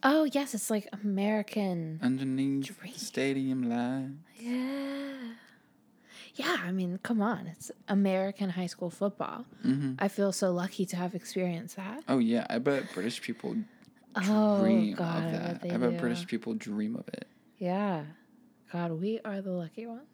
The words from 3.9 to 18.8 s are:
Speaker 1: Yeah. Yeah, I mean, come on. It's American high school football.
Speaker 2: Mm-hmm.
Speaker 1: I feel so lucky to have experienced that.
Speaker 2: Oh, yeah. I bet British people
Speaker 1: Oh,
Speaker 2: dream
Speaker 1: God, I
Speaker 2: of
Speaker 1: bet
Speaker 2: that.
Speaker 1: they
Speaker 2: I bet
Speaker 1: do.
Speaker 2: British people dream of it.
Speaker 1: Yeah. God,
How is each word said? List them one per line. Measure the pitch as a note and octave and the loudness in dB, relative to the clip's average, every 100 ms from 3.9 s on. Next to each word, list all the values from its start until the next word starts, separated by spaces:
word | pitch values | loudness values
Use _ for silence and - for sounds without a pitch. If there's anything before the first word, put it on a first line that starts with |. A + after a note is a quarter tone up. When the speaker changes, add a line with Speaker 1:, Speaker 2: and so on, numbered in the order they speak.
| C3 C3 C#3 E3 - | -2 -6 -10 -16 -12
Speaker 1:
Yeah. | A#3 B3 B3+ C#4 C#4 C#4 C#4 C4+ A#3+ A3+ - - _ _ _ _ _ - - - | -6 -4 -2 -4 -6 -6 -8 -10 -12 -14 -20 -20 _ _ _ _ _ -20 -20 -6
Yeah, | C#4 E4+ | -2 0
I | F3 | 0
mean, | F#3+ F3+ F#3 | 0 0 -2
come | - A3+ | 0 2
on. | G#3 A3 - | 4 2 -4
It's | E3 - - - | -12 -14 -16 0
American | G3 G3 F#3+ F#3+ G3 G3 | 4 6 4 2 0 -2
high | F3+ F3+ | 0 -2
school | - F3 | -2 -6
football. | E3 G3+ G3 - - B3 - - | 0 -2 0 -6 -6 -12 -4 0
Speaker 2:
Mm-hmm. | C3+ C#3 C3 | 2 2 2
Speaker 1:
I | G3+ | 0
feel | - G3+ | 2 2
so | F#3 F#3+ | 4 2
lucky | F3 F#3 - F#3 | 2 0 -2 -2
to | F3 | 0
have | F3+ | -2
experienced | G3+ - - F3+ E3 - - | -4 -6 -2 0 -2 -8 -10
that. | F#3+ B3 - | -10 -10 0
Speaker 2:
Oh, | C3 | 4
yeah. | A2+ A#2 - | 4 4 2
I | A#2 | 0
bet | C3+ C#3 - | 2 2 0
British | - G2+ A#2+ | -4 -4 -4
people | - A2+ - A3 G#3+ - - _ _ - | -6 -6 -4 -4 -4 -10 -20 _ _ -4
Speaker 1:
Oh, | F#3+ G#3+ G#3+ G3+ | 2 6 6 6
Speaker 2:
dream | F#3+ A3+ G#3+ | 6 6 4
Speaker 1:
God, | - E3+ E3 | 0 0 0
I | E3 | 0
Speaker 2:
of | |
Speaker 1:
bet | E3 | -2
Speaker 2:
that. | E3+ E3+ | -2 -4
Speaker 1:
they | F3 | -2
Speaker 2:
I | - | 0
bet | B2 | 2
Speaker 1:
do. | A#2 | 2
Speaker 2:
British | A#2+ A#2+ - | 0 -2 -4
people | A#2 A#2 | -6 -4
dream | A2 - G#2 G#2+ | -6 -4 -4 -2
of | A#2 - | -4 -8
it. | - - _ _ _ | -12 -12 _ _ _
Speaker 1:
Yeah. | F3+ F#3 G#3 E3+ D3+ D#3+ _ _ - _ _ | -2 0 0 -2 -4 -12 _ _ -20 _ _
God, | E3+ | -4